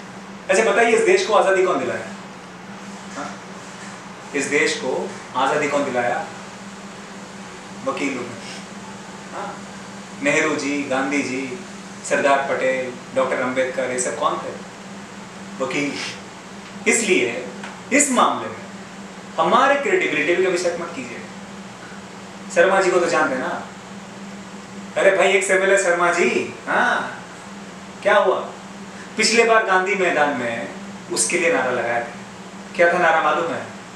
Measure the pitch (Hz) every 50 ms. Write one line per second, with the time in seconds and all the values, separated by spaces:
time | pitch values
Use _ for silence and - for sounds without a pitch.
0 | - - - - - - - - - - 190 196 220 196 202 233 226 - 220 -
1 | - 180 190 196 - 214 208 190 180 190 190 185 185 185 170 135 123 - - -
2 | - - - - - - - - - - - - - - - - - - - -
3 | - - - - - - - - - - - - - - - - - - - -
4 | - - - - - - - 139 - - 143 151 156 - - - 131 127 147 180
5 | 202 - - - - - - 135 135 143 151 147 147 139 143 143 131 123 120 123
6 | 120 120 - - - - - - - - - - - - - - - - - -
7 | - - - - - - - - - - - - - - - - - - - -
8 | 143 135 127 123 123 120 117 - - - - - - - - - - - - -
9 | - - - - - - 185 190 202 196 - - - - - - - - - -
10 | - - - - 135 147 147 156 156 156 143 127 135 143 143 143 127 123 131 135
11 | 139 143 147 139 123 123 127 135 135 - 190 - - - - - - - - -
12 | - - 143 139 143 139 139 139 135 - - - 135 131 131 131 127 123 - -
13 | - - - 131 131 - - 131 127 127 127 131 127 127 - 131 - - 127 123
14 | - 113 113 - 147 - 175 - - - - - - - - - - - - -
15 | - - - - - - - - - - - - 131 127 131 147 143 139 - -
16 | - - - - - - - - - - - - - - - - - 214 - -
17 | - 185 180 - - 117 - - - - - - - - - - - - 240 285
18 | 277 269 247 214 170 147 123 120 113 110 107 - - - - - - - - -
19 | - - - - - - - - 170 175 214 240 269 277 285 285 - 202 180 185
20 | 156 147 151 151 151 165 175 180 185 180 175 170 175 170 165 170 170 - - 269
21 | 220 - - - - - - - - - - - - - - - - - - -
22 | - - - - - - - - - - - 175 170 190 190 190 185 180 180 175
23 | 170 - 170 160 160 143 131 127 - - - - - - - - - - - -
24 | - - - - - - - - - - - - - - - - - - - 160
25 | 170 196 190 185 185 196 196 196 - - 190 190 196 190 196 196 185 180 170 175
26 | 175 170 - 175 220 240 - - - - - - - 143 139 - - - - -
27 | - - - - - - - - - - - - - - - - - - - -
28 | - 202 214 202 190 185 170 - - - - - - - - - - - - -
29 | - - - 214 214 - 226 240 - - 220 220 196 190 185 185 185 196 202 190
30 | 180 165 147 151 147 139 131 123 120 117 117 117 - - - - - - - -
31 | - - - - - - 175 170 165 165 165 165 - 123 123 - 143 - - -
32 | - - - - - - - - - - - - - - - 180 170 175 175 175
33 | 165 160 160 - 147 151 - 170 - - 123 - - - - - - - -